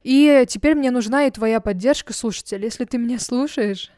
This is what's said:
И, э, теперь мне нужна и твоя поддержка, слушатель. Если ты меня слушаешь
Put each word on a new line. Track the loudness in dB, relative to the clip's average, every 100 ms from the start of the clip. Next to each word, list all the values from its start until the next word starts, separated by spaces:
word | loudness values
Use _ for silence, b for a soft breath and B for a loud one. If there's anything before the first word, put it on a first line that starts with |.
И, | 2 4
э, | 6 6 4
теперь | 2 2 2
мне | 0
нужна | -2 0 0
и | 0
твоя | 0 -2 0
поддержка, | -2 -2 0 0 -4
слушатель. | -8 -6 -6 -10 -8
Если | -8 -6
ты | -6 -4
меня | -4 -6
слушаешь | -4 -4 -2 -2 -4 -4 -12